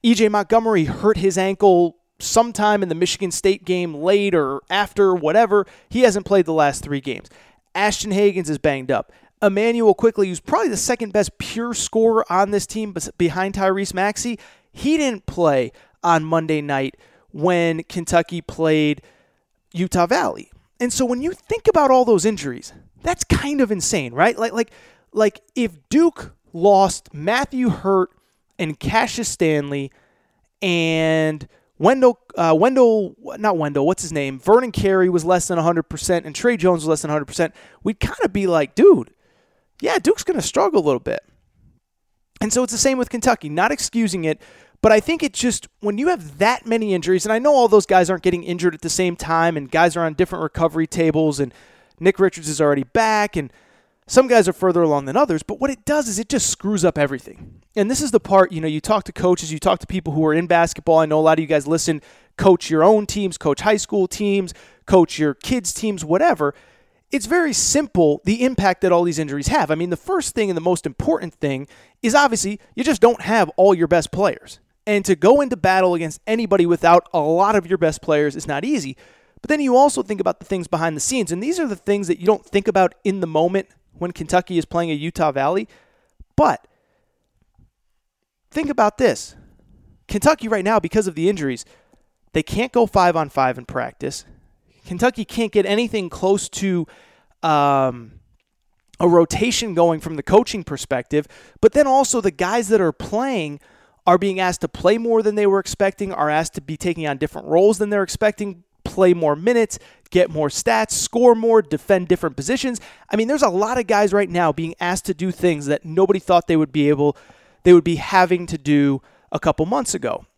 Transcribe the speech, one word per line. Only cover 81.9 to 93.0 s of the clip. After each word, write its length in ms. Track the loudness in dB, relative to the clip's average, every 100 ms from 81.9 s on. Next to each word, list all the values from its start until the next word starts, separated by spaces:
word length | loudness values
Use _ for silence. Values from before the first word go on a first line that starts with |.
| -4 -2
that 100 | -2
you 80 | 0
don't 180 | 0
think 220 | _ -2 0
about 300 | 2 0 _
in 160 | -6 -4
the 80 | -2
moment 400 | 0 0 -2 -6 _ _
when 200 | _ -10
Kentucky 440 | -10 -2 -2 0 -4
is 80 |
playing 260 | -2 -4 -4
a 40 |
Utah 360 | -4 -6 -2 -2
Valley. 380 | 0 -2 -2 -6 _ _ _ _ _ -8
But 320 | 0 2 0 _ _ _ _ _ _ _ _ _ _ _ _ _ _ _ _ _ _ _
think 200 | -8 -6
about 260 | 0 0 2
this. 400 | 0 0 -10 -20 _ _ _ _ _ _ -8
Kentucky 400 | 0 2 0 -2
right 160 | -2
now, 160 | 0 0
because 260 | 0 -2 -2
of 80 |
the 140 | -2 -2
injuries, 380 | -2 -4 -6 -12 _ _ _ _ _ _
they 100 | -6
can't 300 | -4 -4 -2
go 140 | 0 2
five 300 | 4